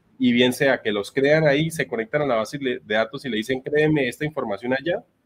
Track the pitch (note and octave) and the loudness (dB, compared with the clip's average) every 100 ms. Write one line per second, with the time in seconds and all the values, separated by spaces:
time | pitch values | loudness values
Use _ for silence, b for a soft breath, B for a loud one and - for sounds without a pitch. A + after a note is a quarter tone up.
0 | _ - B2+ A#2+ B2 B2 C#3 B2 A2+ G#2 | _ -2 2 4 2 4 0 2 -2 -4
1 | G2 - C#3 D#3 D#3 C#3+ E3 D#3+ C3+ A#2 | -4 0 2 4 4 2 0 -4 -4 -4
2 | A2 D3 D3 A2+ G#2+ C#3+ C3+ B2 G#2 G#2+ | -2 -2 0 0 -2 -4 -4 -4 -2 0
3 | A2+ C#3 C#3 A2 A2 C3 D3 D3 D#3 D3+ | 0 -4 -6 -4 -2 -4 -2 2 2 2
4 | B2+ A#2 - - A#2 G2 A#2+ C3 C#3+ F#3 | 0 -4 -6 -6 -6 -6 -4 -2 -2 -6
5 | - _ | -8 _